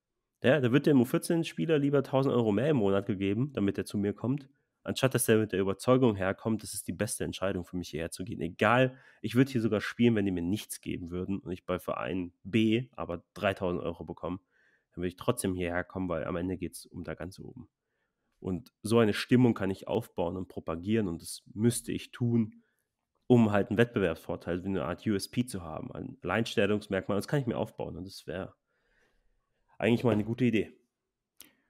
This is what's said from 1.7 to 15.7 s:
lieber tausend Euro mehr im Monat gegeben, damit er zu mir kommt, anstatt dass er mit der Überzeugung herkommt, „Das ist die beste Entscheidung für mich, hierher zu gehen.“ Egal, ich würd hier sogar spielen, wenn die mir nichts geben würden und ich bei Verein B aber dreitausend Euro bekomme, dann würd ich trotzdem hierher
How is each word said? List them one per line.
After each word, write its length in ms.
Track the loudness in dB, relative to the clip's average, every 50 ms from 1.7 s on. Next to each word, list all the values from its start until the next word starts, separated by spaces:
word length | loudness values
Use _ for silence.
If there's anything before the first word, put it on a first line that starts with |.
| 2 2
lieber 240 | 2 2 2 0
tausend 320 | 0 2 0 0 2 2 2
Euro 160 | 2 2 2
mehr 180 | 2 2 2 2
im 80 | 2 4
Monat 280 | 4 4 2 2 0
gegeben, 460 | -2 -2 -2 0 0 0 0 -2 -2
damit 240 | -2 -2 0 0 0
er 80 | -2 -6
zu 140 | -4 -4 -2
mir 160 | -2 -2 -2
kommt, 340 | -2 -4 -4 -4 -4 -8 -14 _ _ _ _ _ _
anstatt 320 | _ -8 -2 0 0 0 0
dass 140 | 0 4 4
er 80 | 4 4
mit 140 | 4 0
der 80 | 0 0
Überzeugung 560 | 0 0 -2 -2 2 2 4 4 4 2 2
herkommt, 460 | 2 -2 -2 -4 -2 -2 -4 -4 -4
„Das 100 | -4 -10
ist 160 | -12 -10 -10 -10
die 60 | -4
beste 300 | -4 -4 -4 -4 -4 -6
Entscheidung 400 | -6 -4 -4 -4 -4 -2 -4 -6
für 120 | -6 -8
mich, 140 | -8 -8 -6
hierher 200 | -8 -8 -8 -8
zu 140 | -8 -10 -10
gehen.“ 160 | -10 -8 -6
Egal, 560 | -8 -8 -2 2 2 4 6 4 4 2 0 -6 -18 -20 -16 _
ich 140 | -10 0 4
würd 160 | 4 4 4
hier 100 | 2 0
sogar 200 | 0 0 0 0
spielen, 320 | -2 -4 0 4 4 6 6
wenn 100 | 4 2
die 60 | 2
mir 100 | 0 0
nichts 380 | 0 -2 -2 -4 -4 -10 -14 -12
geben 300 | -8 -8 -8 -8 -8 -8
würden 300 | -6 -6 -4 -4 -4 -4
und 120 | -4 -8
ich 140 | -10 -8 _
bei 120 | -6 -6 -4
Verein 540 | -4 -6 -6 -4 -4 -4 -4 -4 -4 -6 -10 _
B 460 | -8 0 2 4 4 4 4 2 0 -4
aber 300 | _ -8 -6 -6 -6 -8 -10 _ _
dreitausend 480 | -2 0 0 0 0 -2 -2 -2 -2
Euro 220 | -2 -4 -6 -6 -10
bekomme, 340 | -12 -10 -8 -8 -8 -8 -8 -10 _ _ _ _ _ _ _ _ _
dann 100 | _ -6
würd 60 | -6 -6
ich 80 | -6
trotzdem 380 | -2 -2 -2 -2 -2 -4 -4 -4
hierher 300 | -2 -4 -4